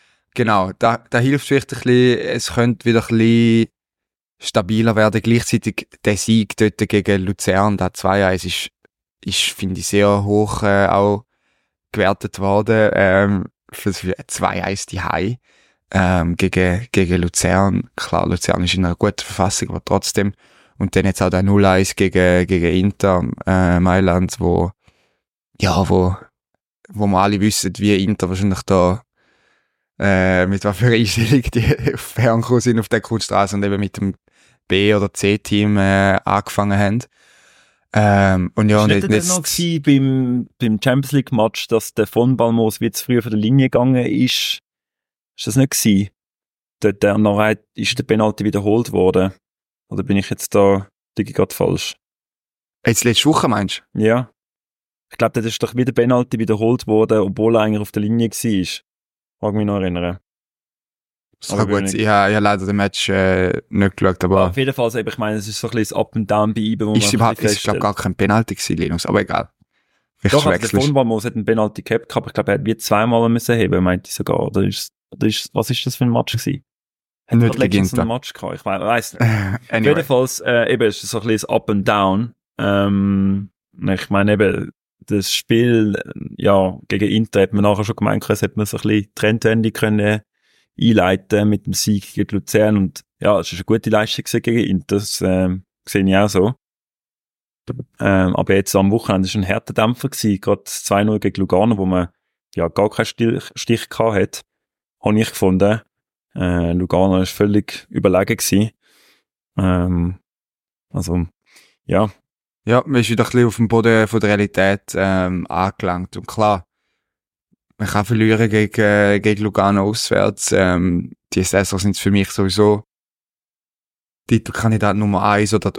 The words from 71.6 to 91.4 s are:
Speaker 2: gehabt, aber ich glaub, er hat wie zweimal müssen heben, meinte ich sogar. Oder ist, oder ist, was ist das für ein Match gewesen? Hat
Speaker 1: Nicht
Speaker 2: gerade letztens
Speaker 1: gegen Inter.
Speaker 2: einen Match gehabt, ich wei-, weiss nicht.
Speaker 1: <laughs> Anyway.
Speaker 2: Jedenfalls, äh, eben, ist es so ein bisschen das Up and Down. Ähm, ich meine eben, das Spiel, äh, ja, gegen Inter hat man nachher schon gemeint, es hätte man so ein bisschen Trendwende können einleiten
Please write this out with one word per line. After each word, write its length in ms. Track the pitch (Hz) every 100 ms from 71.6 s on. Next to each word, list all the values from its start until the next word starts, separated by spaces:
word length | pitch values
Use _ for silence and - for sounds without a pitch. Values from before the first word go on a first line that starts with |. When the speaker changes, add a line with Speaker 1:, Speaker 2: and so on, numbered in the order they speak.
| 107 -
Speaker 2:
gehabt, 320 | - 117 - -
aber 120 | -
ich 60 |
glaub, 140 | - 101
er 60 | 101
hat 100 | 101
wie 120 | 110
zweimal 520 | - 104 113 117 117
müssen 260 | 117 - 117
heben, 280 | 95 92
meinte 240 | 90 90 -
ich 60 | -
sogar. 240 | - 87
Oder 240 | - 95
ist, 300 | 98 98 - _ _
oder 160 | - 110
ist, 260 | 107 -
was 160 | - 110
ist 160 | 120 127
das 120 | -
für 80 | 123
ein 40 |
Match 260 | 120 - 117
gewesen? 280 | - 139 _ _ _ _ _ _ -
Hat 120 | 120
Speaker 1:
Nicht 80 | 117
Speaker 2:
gerade 120 | -
letztens 120 | -
Speaker 1:
gegen 140 | 98 95
Inter. 160 | -
Speaker 2:
einen 60 | 113
Match 260 | 120 -
gehabt, 220 | - 92 92
ich 100 | 104
wei-, 140 | 95
weiss 340 | 98 120 -
nicht. 80 | -
Speaker 1:
<laughs> 460 | 117 110 95 101 -
Anyway. 200 | 113 110
Speaker 2:
Jedenfalls, 500 | 135 - 127 131 -
äh, 320 | 127 120 113
eben, 160 | 123 113
ist 160 | -
es 80 | 101
so 80 | 113
ein 80 | 113
bisschen 200 | 110 -
das 80 | 113
Up 140 | -
and 180 | 101 104
Down. 460 | 104 95 95 120 - _ -
Ähm, 920 | 101 101 101 98 98 98 98 98 101 _ _ - 95
ich 220 | 95 -
meine 240 | 101 101
eben, 380 | 104 98 - - - _ _
das 340 | - 104 95
Spiel, 640 | - - 117 120 117 107 101
äh, 240 | - - - -
ja, 400 | 101 98 95 - -
gegen 220 | 101 101
Inter 320 | 107 113 101
hat 120 | 95
man 100 | 101
nachher 200 | 101 101
schon 120 | 104 -
gemeint, 320 | 104 107 -
es 120 | 107
hätte 160 | 101 -
man 80 | 104
so 120 | 107
ein 60 |
bisschen 280 | 107 107 101 -
Trendwende 560 | 107 113 110 113 110
können 500 | - 110 107 104 107 - _ _ _ _ -
einleiten 680 | 120 107 90 95 - 104